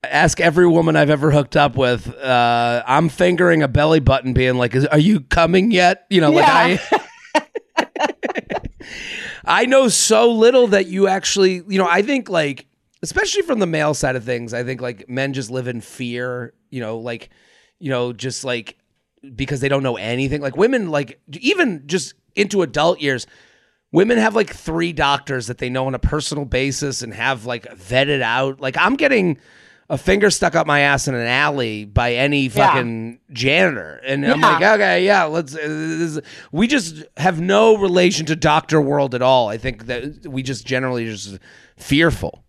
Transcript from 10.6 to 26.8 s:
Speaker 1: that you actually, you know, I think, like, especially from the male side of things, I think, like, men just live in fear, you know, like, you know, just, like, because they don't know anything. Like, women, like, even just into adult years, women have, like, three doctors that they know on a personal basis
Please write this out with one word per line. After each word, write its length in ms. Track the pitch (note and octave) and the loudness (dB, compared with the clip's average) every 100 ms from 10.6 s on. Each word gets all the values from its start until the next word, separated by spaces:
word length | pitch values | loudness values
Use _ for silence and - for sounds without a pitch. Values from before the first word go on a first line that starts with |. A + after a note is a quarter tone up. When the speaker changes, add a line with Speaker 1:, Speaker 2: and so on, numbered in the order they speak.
| A#3+ | 4
Speaker 1:
that 180 | G3 F#3+ | 2 0
you 220 | F#3 G3 | 0 2
actually, 540 | F#3+ - G3+ F#3+ F#3 F3 | 2 -2 2 2 2 -4
you 100 | F#3+ | -2
know, 100 | F3+ | 2
I 140 | F3 | 2
think, 260 | G#3 C#4 A3 | 0 -2 -2
like, 380 | F3+ D3 C3 - _ _ _ | -2 -2 -6 -14 _ _ _
especially 400 | - - G#4 G#4 | -8 -4 -2 -2
from 160 | E4 A#3+ | -2 0
the 80 | F#3 | 0
male 260 | D#3+ D3+ | 0 -2
side 240 | C#3 C#3 B2+ | 0 -2 -4
of 80 | |
things, 300 | A2+ B2 A#2+ | -4 -6 -6
I 100 | A#2 | -8
think, 160 | B2 C3 | -6 -6
like, 280 | B2 A2 - | -8 -10 -10
men 240 | B2 C#3 | -6 -4
just 160 | C3 A2+ | -6 -6
live 180 | B2+ B2 | -6 -6
in 120 | A#2+ | -8
fear, 720 | - - B2 A#2+ B2 B2 A#2 _ _ | -12 -12 -10 -8 -8 -8 -12 _ _
you 100 | C3 | -10
know, 180 | A2+ A2+ | -8 -8
like, 300 | A#2 A#2 - _ _ _ _ _ | -10 -12 -14 _ _ _ _ _
you 120 | D3+ | -6
know, 220 | B2+ B2 | -2 -4
just, 300 | A#2 C3 A#2+ | -6 -8 -8
like, 340 | C3 A#2+ G#2+ - _ _ _ _ C#3 A#2 | -6 -6 -8 -20 _ _ _ _ -20 -10
because 240 | C3+ C#3 | -6 -4
they 80 | C#3 | -2
don't 140 | C#3 | -2
know 140 | C3+ A2+ | -2 -4
anything. 420 | G#2 A#2+ C3+ D3 | -6 -4 -4 -4
Like, 160 | C#3+ C#3+ | -6 0
women, 340 | G#3+ C4 F#3 | 0 0 -2
like, 300 | D3+ C#3 - _ | -4 -6 -12 _
even 500 | D3+ - G4+ D#4 E3 C#3+ | -6 -2 0 0 -2 -4
just 280 | F3+ - - _ | -6 -6 -16 _
into 280 | - G3+ G3+ | -4 -2 0
adult 380 | E3 D3+ D#3+ - | -2 0 0 0
years, 240 | C#3+ B2+ - _ _ _ _ _ _ | -2 -4 -8 _ _ _ _ _ _
women 240 | D#3+ G#3 A#3+ | 0 2 2
have, 180 | A3 | 2
like, 160 | G#3+ G#3 | 0 -4
three 400 | - - D#3+ E3+ | -6 -8 -4 -4
doctors 520 | D3+ C#3+ C#3 - C3+ A2 | -2 0 0 -2 -8 -6
that 100 | A#2+ | -8
they 100 | B2 | -6
know 180 | B2+ C3 | -4 -4
on 80 | |
a 40 | C3 | -2
personal 480 | - D3+ C#3+ D3 C3+ | -2 -2 -6 -8 -4
basis 560 | B2+ C#3 C3 | -2 -2 -4